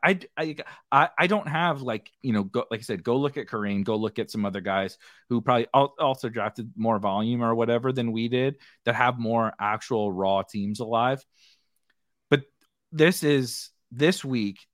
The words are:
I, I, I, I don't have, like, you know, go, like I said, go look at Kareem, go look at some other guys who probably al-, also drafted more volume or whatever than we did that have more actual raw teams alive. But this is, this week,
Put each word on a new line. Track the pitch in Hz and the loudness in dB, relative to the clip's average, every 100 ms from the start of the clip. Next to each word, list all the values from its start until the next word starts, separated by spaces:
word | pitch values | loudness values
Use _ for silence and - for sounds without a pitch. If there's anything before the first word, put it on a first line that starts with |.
I, | 175 185 - - | 0 0 -4 -8
I, | 160 147 - - _ | -6 -8 -14 -20 _
I, | 139 156 - | 4 4 2
I | 175 | 2
don't | 208 156 | 0 -2
have, | 160 175 139 | 0 0 0
like, | 123 110 - _ | -4 -6 -8 _
you | 131 | -2
know, | 107 | 0
go, | 98 120 - | 0 -2 -2
like | 110 | -6
I | |
said, | - 95 117 | -6 -4 0
go | 127 | 2
look | 143 139 | 0 -4
at | 107 | -6
Kareem, | 110 104 101 101 | -4 -2 -2 0
go | 107 | 0
look | 107 117 | -2 -4
at | 107 | -6
some | 110 101 | -4 -4
other | 98 | -4
guys | 95 98 98 - - - - | -2 -2 -2 -6 -20 -20 -4
who | 120 | 0
probably | 113 120 117 | 2 2 4
al-, | 135 139 - | 2 2 2
also | 143 131 117 | -2 0 -4
drafted | 113 107 - 107 107 | -4 -6 -6 -12 -4
more | 113 107 | 0 0
volume | 101 101 113 120 | 0 -2 -2 0
or | 117 117 | 0 2
whatever | 117 117 131 | 2 0 0
than | 131 117 | -2 -2
we | 113 117 | -2 -2
did | 127 135 139 - _ | 0 0 -4 -14 _
that | 117 117 | -2 2
have | 127 127 | 2 0
more | 110 117 110 - | 0 0 0 -2
actual | 104 107 - 113 104 | -4 -4 -2 -2 0
raw | 92 95 98 | 0 0 0
teams | 95 104 101 107 | -2 -4 -4 -6
alive. | 110 113 123 135 - _ _ _ _ _ _ _ _ _ _ | -2 0 0 0 -6 _ _ _ _ _ _ _ _ _ _
But | 143 - _ _ _ _ | 0 0 _ _ _ _
this | 156 160 185 | 4 4 4
is, | 147 143 120 - - _ _ | 2 2 0 -8 -14 _ _
this | 120 156 190 139 | 2 2 2 -2
week, | 123 101 98 _ | -2 -2 -6 _